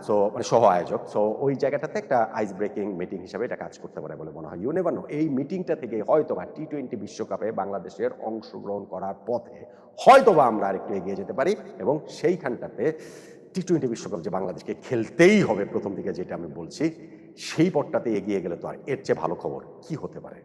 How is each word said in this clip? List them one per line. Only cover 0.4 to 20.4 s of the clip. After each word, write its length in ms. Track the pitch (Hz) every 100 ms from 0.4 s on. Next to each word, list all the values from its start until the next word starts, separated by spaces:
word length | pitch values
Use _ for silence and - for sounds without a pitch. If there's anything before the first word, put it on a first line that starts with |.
সহ 200 | 107 123
আয়োজক। 360 | 113 90 82 113 -
So, 80 | 117 107 -
ওই 80 | 139 131
জায়গাটাতে 360 | 135 143 147 214
একটা 200 | 208 127 110
আইস 160 | - 107
ব্রেকিং 340 | 95 101 - 101 90
মিটিং 180 | 87 95
হিসাবে 240 | 90 95
এটা 120 | 120 87
কাজ 220 | 85 -
করতে 200 | - -
পারে 140 | 78 76
বলে 140 | 80
মনে 180 | 76 78
হয়। 120 | 87
You 80 | 107 165
never 140 | 175
know। 120 | 117 95
এই 180 | 147 156
মিটিংটা 460 | 131 143 190 180 156
থেকে 200 | 117 110 101
হয়তোবা 360 | 151 147 165
টি 200 | - - 151
টোয়েন্টি 260 | 147 127 113
বিশ্বকাপে 560 | 104 - 107 95 104
বাংলাদেশের 580 | 113 95 98 90 - 120 -
অংশগ্রহণ 640 | 110 113 104 - 101 101
করার 320 | 101 92 95 95 -
পথে 320 | 120 - - - - - -
হয়তোবা 460 | 220 269 233 165 127
আমরা 200 | 107 98
আরেকটু 260 | 92 -
এগিয়ে 220 | 101 90 98
যেতে 160 | 98
পারি 200 | 107 147 208 - -
এবং 160 | 185 156 - -
সেইখানটাতে 680 | 151 180 139 107 - - 127 156 - - - - -
টি 80 | 190
টোয়েন্টি 260 | 175 170 131
বিশ্বকাপ 260 | 113 95 95 85
যে 40 |
বাংলাদেশকে 420 | 92 92 80 - 208 -
খেলতেই 520 | 123 113 - 175 208
হবে 220 | 127 101
প্রথম 280 | 98 117 104
দিকে, 160 | 92 92
যেটা 220 | 90 90
আমি 140 | 87 82 82
বলছি, 240 | 80 - 160 - - - - -
সেই 340 | - - 175
পথটাতে 380 | 151 - 113 117 104
এগিয়ে 220 | 95 98
গেলে 120 | 87 85
তো 100 | 80
আর 80 | 78 -
এর 120 | 131
চেয়ে 160 | - -
ভালো 120 | -
খবর 260 | 87 78 67 - -
কি 100 | - 160
হতে 160 | - -
পারে? 180 | - -